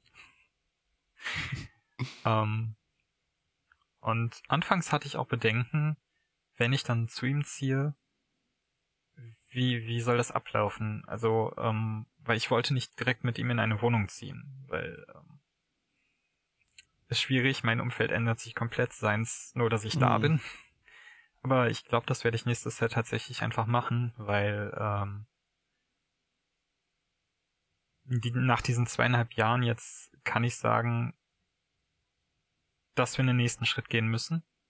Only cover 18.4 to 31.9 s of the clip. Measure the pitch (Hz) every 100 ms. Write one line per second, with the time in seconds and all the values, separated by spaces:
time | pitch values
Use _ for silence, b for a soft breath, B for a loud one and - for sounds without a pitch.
18.4 | 113 - 117 - 123 - 107 107 117 -
19.4 | - 127 117 110 107 151 127 101 110 160
20.4 | B B B _ B B B B B _
21.4 | 131 131 120 113 - 120 - 131 120 113
22.4 | - 117 120 - 113 - 113 117 - 123
23.4 | 113 117 110 120 - 120 120 - 104 101
24.4 | 101 104 104 - 104 101 101 101 107 _
25.4 | _ _ _ _ _ _ _ _ _ _
26.4 | _ _ _ _ _ _ _ _ _ _
27.4 | _ _ _ _ _ _ - 123 120 120
28.4 | 131 - - 120 120 - 120 120 117 -
29.4 | 110 123 120 117 - - - _ - -
30.4 | 117 - 113 113 117 117 117 - _ _
31.4 | _ _ _ _ _